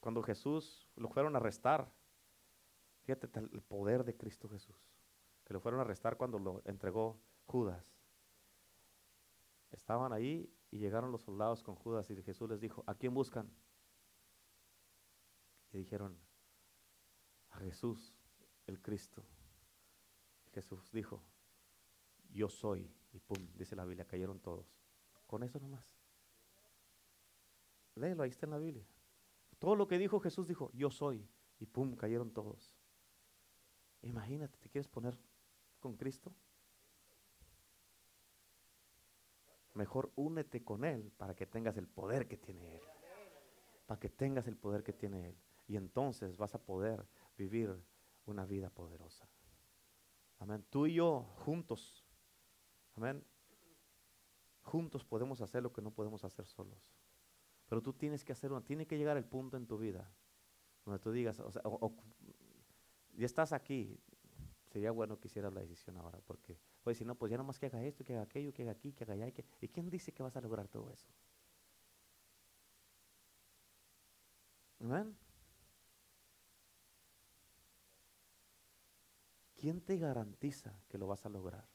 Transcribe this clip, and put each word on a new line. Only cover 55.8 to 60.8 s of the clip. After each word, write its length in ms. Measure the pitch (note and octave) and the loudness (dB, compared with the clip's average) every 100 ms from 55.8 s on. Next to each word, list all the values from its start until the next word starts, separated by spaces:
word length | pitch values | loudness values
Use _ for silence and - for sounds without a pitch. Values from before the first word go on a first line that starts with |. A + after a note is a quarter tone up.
no 100 | G#2+ | -6
podemos 320 | G#2+ G#2+ G#2+ | -2 -4 -2
hacer 220 | F#2+ - G2+ | -8 -8 -14
solos. 500 | - G2 G2+ - - - - - - - - - | -10 -12 -12 -20 -20 -20 -20 -20 -20 -20 -20 0
Pero 140 | A2+ | 0
tú 120 | A2+ | 0
tienes 300 | B2+ D3 D3 | -2 0 -2
que 80 | - | -4
hacer 200 | B2+ C#3 | -4 -2
una, 100 | C3+ | -2
tiene 240 | A2 C#3+ D#3 | -2 -4 0
que 120 | D3+ | 2
llegar 200 | D3 D3 | 4 4
el 80 | A#2+ | 2
punto 320 | C3+ C3 C3 | -4 -2 -4
en 80 | A#2 | -2
tu 120 | A2 | -2
vida 320 | A2 F#2 F#2+ - - - - - - - | 0 -2 -6 -16 -20 -20 -20 -20 -20 -18